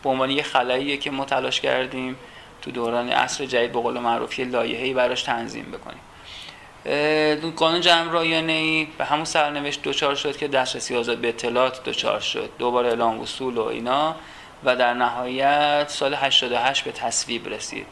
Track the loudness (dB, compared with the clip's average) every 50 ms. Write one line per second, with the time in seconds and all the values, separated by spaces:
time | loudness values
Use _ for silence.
0 | 0 0 0 2 2 2 2 0 0 2 2 2 4 4 2 0 2 0 -2 -2
1 | -2 -4 -4 -4 -2 0 0 0 0 0 -2 0 2 2 2 2 0 -2 -4 -6
2 | -6 -6 -8 -10 -14 -18 -20 -20 -20 -20 -18 -14 -12 -8 -6 -4 -2 0 0 0
3 | 0 2 2 2 2 0 -2 -6 -6 0 2 2 2 2 0 -2 -2 -2 -4 -2
4 | 0 0 0 0 -2 -4 -4 -6 -6 -2 0 -2 -2 -2 -4 -4 -4 -2 2 2
5 | 2 2 2 -2 -2 -2 -2 -2 -2 -6 -8 -10 -10 -10 -12 -14 -12 -14 -16 -16
6 | -18 -20 -20 -20 -18 -18 -16 -16 -16 -16 -18 -18 -20 -20 -20 -10 -4 -2 0 2
7 | 2 2 4 4 4 4 2 2 -2 -6 0 2 2 4 4 4 6 6 6 6
8 | 4 2 2 2 2 2 2 2 2 0 0 0 2 2 0 0 -2 -4 -4 -4
9 | 0 0 0 0 0 0 2 2 2 2 0 -4 -4 -4 -6 -4 -4 -4 -2 0
10 | 2 2 0 0 -2 -4 -4 -2 -4 0 2 2 2 2 -2 -6 -6 -2 -2 0
11 | 0 0 -2 0 0 -2 -2 -2 -4 0 2 4 2 2 2 -4 -8 -6 -4 -2
12 | 0 0 0 0 -2 -4 -4 -4 -6 -8 -6 -2 -2 0 2 2 2 2 2 2
13 | 2 0 0 -2 -6 -8 -8 -4 -4 -2 -2 0 -2 -2 -2 -4 -2 0 0 2
14 | 0 0 -2 -6 -12 -18 -18 -18 -20 -20 -20 -2 2 2 4 4 4 2 4 4
15 | 2 2 2 0 -4 -4 -2 2 4 4 4 4 4 4 4 2 0 0 -2 -2
16 | 0 0 0 2 2 4 4 4 2 2 0 2 2 4 2 2 -2 -4 -6 -4
17 | -4 -2 -2 -2 -2 -2 -4 -6 -4 -6 -8 -8 -8 -8 -8 -10 -10 -12